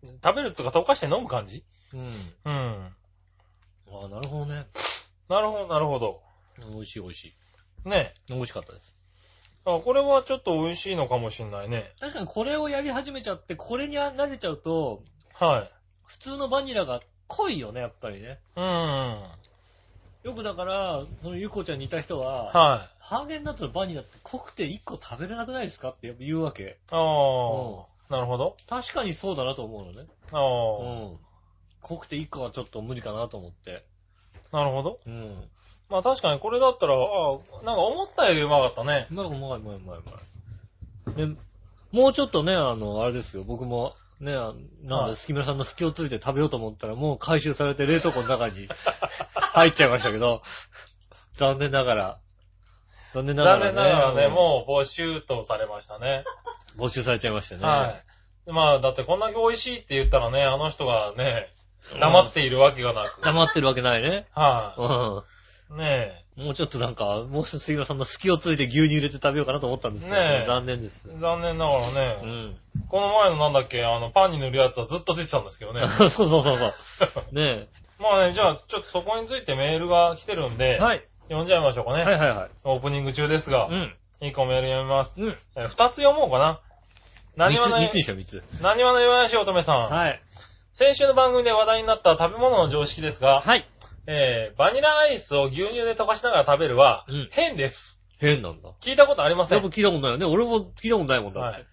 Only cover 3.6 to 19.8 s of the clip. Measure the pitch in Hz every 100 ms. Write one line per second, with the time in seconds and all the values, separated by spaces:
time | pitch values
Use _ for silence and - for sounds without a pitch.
3.6 | _ _ _ 98 98 101 135 147 147 147
4.6 | 143 - - - - _ _ 190 214 214
5.6 | 190 156 151 135 113 - _ _ _ -
6.6 | 113 107 107 - 90 85 80 _ _ _
7.6 | _ _ 185 196 135 _ _ 127 123 -
8.6 | - - _ _ _ _ _ _ _ _
9.6 | - 170 196 269 277 269 262 262 - 160
10.6 | 160 175 196 185 135 123 117 - 110 101
11.6 | 104 120 - _ 285 320 294 - 247 302
12.6 | 302 277 294 254 277 269 220 180 _ 165
13.6 | - 240 294 285 285 262 285 269 190 151
14.6 | - 165 147 104 - _ _ - 170 131
15.6 | 98 _ _ _ _ - - 277 269 269
16.6 | 269 226 156 123 _ _ _ - 403 202
17.6 | 113 117 120 - 113 98 110 139 _ -
18.6 | 185 175 160 139 131 107 95 82 _ _
19.6 | _ _